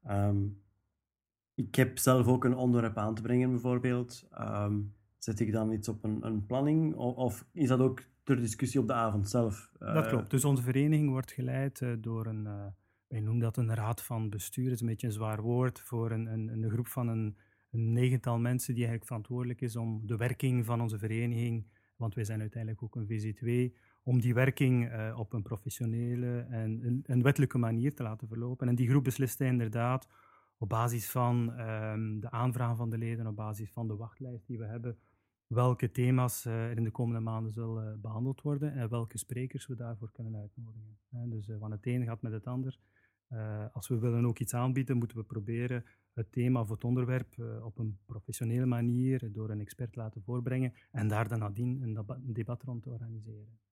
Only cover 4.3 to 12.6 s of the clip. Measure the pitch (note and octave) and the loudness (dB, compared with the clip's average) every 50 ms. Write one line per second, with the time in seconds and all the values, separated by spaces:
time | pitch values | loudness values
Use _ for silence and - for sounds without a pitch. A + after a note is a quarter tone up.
4.3 | - - - A2 G#2+ G#2 G#2 G#2 G#2 G#2 G#2 G2+ G2+ _ _ _ _ _ - - | -10 -8 -6 -4 -2 -2 0 0 0 0 -2 -4 -10 _ _ _ _ _ -6 -4
5.3 | A2 G2+ A#2 G#2+ G#2 A2+ A2 A2 A2 G#2+ G#2 - A2 G#2+ - A2 G#2+ G#2+ A#2+ A2+ | 0 0 0 2 2 0 2 0 0 -2 -2 -4 -6 -4 -2 -2 -2 -2 -2 -2
6.3 | A2 G#2 G2+ G#2 B2 C3 C#3 D3 D#3 D#3+ D#3+ D#3 - - A#2+ B2 B2 B2 B2+ B2 | -2 -2 -2 -2 0 0 2 4 4 4 4 2 0 0 -2 -2 0 0 -2 -2
7.3 | - - - _ _ F3+ D3 A#2+ B2+ B2 C3 C3 C3 - - _ _ _ _ - | -2 -4 -12 _ _ 0 4 4 6 6 6 4 4 0 -10 _ _ _ _ 2
8.3 | C#3 A#2+ A#2+ A2 G2+ - - A#2 - C#3+ A#2 A2 B2+ A#2+ A2+ A2+ G#2 G#2 G2 G2+ | 2 2 2 -2 -2 -2 -2 2 2 2 2 2 2 2 2 2 2 2 0 2
9.3 | - B2 A#2 A2+ G#2+ - - - _ - - G#2 - D#3+ - A2+ - B2+ - - | 2 2 2 2 0 -4 -12 -20 _ -12 -6 0 2 2 2 4 2 0 0 2
10.3 | - C3+ B2 C#3+ C#3 C3 A#2+ B2+ B2+ C3+ C#3+ D3+ D#3 D3+ D3+ C#3+ C3 C3 B2+ - | 0 2 4 4 2 2 2 0 2 2 4 4 4 4 4 2 2 0 -2 -4
11.3 | - - B2+ B2+ B2+ C3 C3+ C#3 C3 - B2+ B2 A#2+ A2+ A2 A#2 A2+ A2+ A2 A2 | -6 -6 -4 -2 -2 -2 -2 -4 -4 -4 -4 -4 -4 -4 -4 -4 -4 -4 -4 -4
12.3 | A2 G#2+ G#2 G#2 G#2 G2+ | -4 -4 -4 -6 -6 -6